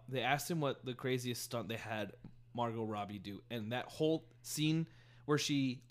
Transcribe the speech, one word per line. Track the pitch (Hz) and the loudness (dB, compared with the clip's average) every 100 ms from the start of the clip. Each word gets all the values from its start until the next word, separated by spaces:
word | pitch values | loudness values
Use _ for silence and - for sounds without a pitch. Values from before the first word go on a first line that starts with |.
| - | -6
they | 127 | 0
asked | 120 147 - | 2 2 2
him | 170 | 0
what | 143 120 127 | 0 0 -4
the | |
craziest | 123 131 127 123 120 | -4 0 0 0 -4
stunt | - 120 101 | -4 -4 -4
they | 113 | -6
had | 110 110 98 - - - - | -4 -4 -4 -8 -16 -18 -8
Margot | 120 117 113 110 | -2 0 0 -2
Robbie | 107 101 104 | -2 -4 -6
do, | 92 98 - | -8 -10 -6
and | 120 107 | -6 -2
that | 123 - | -4 -4
whole | - 156 160 - - | 0 2 2 -2 -16
scene | - - 151 160 160 - - - - | -6 2 4 4 2 -6 -20 -8 2
where | 147 | 2
she | - 143 131 123 - | 4 2 2 0 4